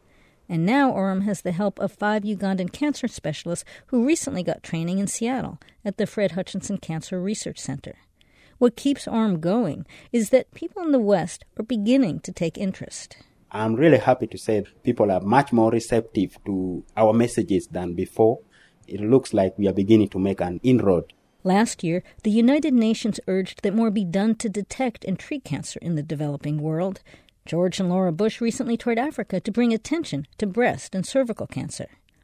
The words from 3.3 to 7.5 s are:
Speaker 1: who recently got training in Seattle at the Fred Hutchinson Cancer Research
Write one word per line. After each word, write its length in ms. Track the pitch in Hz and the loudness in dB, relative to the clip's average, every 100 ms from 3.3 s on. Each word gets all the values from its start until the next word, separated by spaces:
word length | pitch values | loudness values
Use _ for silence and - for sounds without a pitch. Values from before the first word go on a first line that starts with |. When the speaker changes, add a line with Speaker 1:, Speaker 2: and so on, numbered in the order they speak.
| 147 175 170 - - - | -6 -6 -8 -8 -18 -4
Speaker 1:
who 180 | 247 | 0
recently 380 | 247 330 - 185 | 2 0 -2 -6
got 220 | 170 - | -4 -6
training 340 | - 160 170 190 | -4 -4 -2 -2
in 80 | 202 | -4
Seattle 540 | - 226 262 170 160 - _ | -4 -4 -4 -6 -10 -20 _
at 120 | 214 196 | -8 -4
the 120 | 208 | -4
Fred 240 | - 196 | 0 -2
Hutchinson 460 | 170 175 196 - 196 | -2 -6 -8 -6 -8
Cancer 420 | - 160 - 185 | -6 -8 -6 -6
Research 400 | 185 220 170 | -6 -6 -8